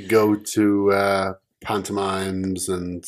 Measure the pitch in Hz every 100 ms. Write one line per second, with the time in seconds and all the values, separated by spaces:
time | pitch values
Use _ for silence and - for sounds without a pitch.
0 | 98 110 107 104 - 110 104 101 98 98
1 | 98 98 95 92 _ _ - 107 98 101
2 | 98 95 95 95 95 92 92 90 90 87